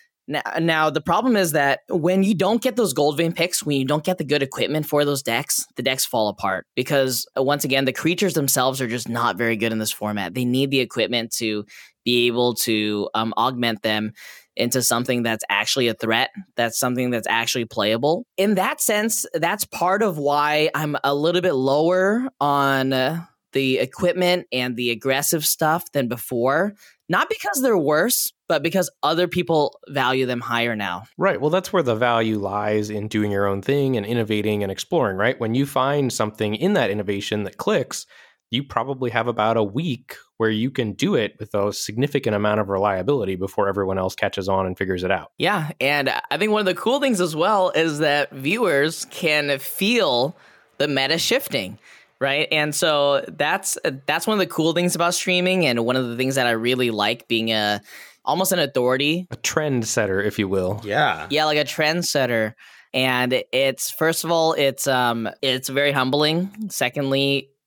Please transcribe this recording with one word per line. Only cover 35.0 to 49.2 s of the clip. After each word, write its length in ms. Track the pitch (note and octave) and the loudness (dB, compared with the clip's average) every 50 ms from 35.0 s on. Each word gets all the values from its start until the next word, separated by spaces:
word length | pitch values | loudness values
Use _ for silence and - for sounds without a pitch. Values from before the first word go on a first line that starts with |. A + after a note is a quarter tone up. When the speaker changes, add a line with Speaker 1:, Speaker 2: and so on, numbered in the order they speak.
| B2+ G2+ F#2+ | 2 0 0
Speaker 2:
right? 220 | F#2+ G#2 B2 C3 - | 2 0 0 0 0
When 160 | A#2+ A2 A#2 | -2 0 0
you 120 | C3 C#3+ | 0 0
find 460 | C#3 - C3 C3 C#3 D3 D3 C3+ A#2+ | 0 0 0 0 2 2 0 0 0
something 420 | - - A2 G#2+ - - A2 G#2 G#2+ | 0 -2 -2 -2 -2 -2 -2 -2 0
in 200 | G#2+ D3 F#3+ G#3 | 0 0 2 2
that 160 | E3 A#2+ F#2+ | 2 2 2
innovation 540 | G2+ G#2+ G2 G2 G2+ G2 G2+ - G#2+ G#2+ G2+ | 0 -2 -2 -2 -4 -4 -2 -2 -2 -2 -4
that 140 | F#2 - - | -6 -8 -4
clicks, 480 | - G3+ G#3+ D#3 B2 - - - - - - - - - _ _ _ _ | -2 0 0 0 0 -2 -6 -12 -12 -14 -20 -20 -20 -20 _ _ _ _
you 120 | A2+ B2 | -4 -4
probably 480 | C#3 C#3 - A#2 A#2+ C3+ C#3 B2+ C3 A#2+ | -4 -2 -2 -2 -2 -2 -4 -4 -4 0
have 180 | G#2+ A2+ A2+ A#2+ | 0 0 0 0
about 280 | A2+ G#2+ G#2+ A2+ A2+ | 0 2 2 2 4
a 60 | A2+ | 2
week 540 | G#2+ G2 G2 C3+ E3+ E3+ B2 A2+ - - - - - _ _ | 2 2 0 -2 -2 -2 -4 -6 -8 -16 -18 -20 -20 _ _
where 140 | - A2+ A2 | 0 0 2
you 200 | A2 G#2+ A#2 C3+ | 2 2 0 -2
can 220 | C3+ - A#2 G#2+ | -2 -2 -2 -2
do 220 | F#2+ - D3 G3 G3 | -2 -2 0 0 2
it 200 | B2+ G#2 F#2+ - - | 2 0 -2 -4 -10
with 160 | A2 - - | -10 -4 -2
a 180 | G2+ G2+ G#2 | 0 0 0
significant 640 | G2 - - - G#2 A#2 C#3 C#3+ - C#3 - A2+ G#2+ | -2 -4 -8 -6 -2 -2 -2 0 0 -2 0 0 0
amount 240 | G#2 G#2+ G#2 G#2+ G#2+ | 2 2 2 2 0
of 80 | G#2 G2 | 0 0
reliability 680 | G2 F#2+ G2+ G#2 F#2+ F#2 F2+ F#2+ D3 B2+ G2+ F#2+ F#2+ | 0 2 2 2 0 0 0 0 0 0 0 -2 -4
before 320 | F2+ G2 F#2+ - - G2+ G2 | -4 -6 -4 -2 0 0 0
everyone 300 | F#2+ G2+ G2 F#2 F#2 F#2+ | 0 0 -2 0 0 -2
else 160 | F#2 F#2+ - | -2 -2 -2
catches 340 | - G#2+ G2 - G2+ F#2 G2 | -2 -2 -2 -2 -2 -2 0
on 180 | F#2+ F#2+ F#2+ | 0 0 0
and 100 | F#2 F#2 | -2 -2
figures 280 | - G2 F#2 F#2 F2 F#2 | -4 -2 -2 -2 -2 0
it 60 | F#2 | 0
out. 220 | F#2+ F2 - - _ - | 0 -2 -2 -10 _ -2
Speaker 1:
Yeah. 320 | C#3+ F3+ G#3 F3 D#3 D3 - - | 0 0 0 0 -2 -6 -4 -2
And 300 | B2+ C#3 D3 D3 C3+ C3 - - - - | 0 0 2 2 0 0 -2 -2 -2 -4
I 60 | C#3+ | -2
think 160 | D#3 G3+ G#3+ | 0 0 2
one 80 | G#3+ G#3+ | 2 2
of 60 | G#3 | 2
the 80 | F#3 F3 | 0 0
cool 260 | - - A3+ C4 C#4+ | 0 0 0 0 2
things 200 | C#4 C4+ A3+ F#3 | 2 2 2 2
as 160 | F3+ D#3+ D#3+ | 0 0 0
well 340 | D3+ E3+ G3+ A3 G3 F#3 - | 0 2 2 4 4 2 2
is 300 | - D#3 E3 D#3+ D3 D3 | 2 2 2 2 0 2
that 300 | D#3 D3 C#3+ D3 C#3 - | 2 2 4 2 0 -2
viewers 760 | - C3+ C3+ - G#3 A#3+ A#3+ F3+ C#3+ C#3 C#3+ D#3+ E3 - - - | -6 -6 -4 -2 0 0 2 2 4 2 2 0 -2 -6 -10 -12
can 480 | - - | -8 -4